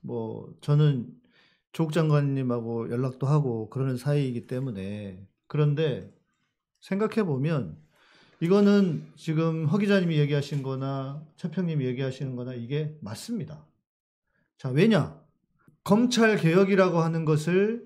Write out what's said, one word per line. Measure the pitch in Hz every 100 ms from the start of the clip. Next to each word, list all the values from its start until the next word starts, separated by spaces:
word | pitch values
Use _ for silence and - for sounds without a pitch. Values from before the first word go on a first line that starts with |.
뭐, | 123 120 110 110 - -
저는 | - 147 151 131 110 - _ _ _ _ _
조국 | - 165
장관님하고 | 160 156 151 143 135 127 120 117 117 113
연락도 | 120 131 - 135
하고 | 151 135 113 107
그러는 | 127 135 123
사이이기 | 143 147 131 117 -
때문에. | 127 135 98 95 104 101 92 98 _ _
그런데 | 147 151 143 156 110 98 _ _ _ _ _ _ _
생각해보면 | - 196 214 226 190 131 147 156 92 78 _ _ _ _ _ _
이거는 | 165 202 202 202 190 151 - -
지금 | - 156 165 160 151
허 | 202
기자님이 | 202 202 175 151
얘기하신 | 143 143 139 147
거나 | 131 131 135 139 135 147 - _
최평님이 | 170 190 175 151 127
얘기하시는 | 123 131 127 139 123
거나 | 123
이게 | 127 117 147 151 156
맞습니다. | 104 113 - 233 151 151 - _ _ _ _ _ _ _ _ _
자, | 135
왜냐? | 135 220 196 - - _ _ _ _ _ _
검찰 | - 208 247 226 220 202
개혁이라고 | 160 175 190 196 185 170
하는 | 165 165
것을 | 160 151 160 185 208 233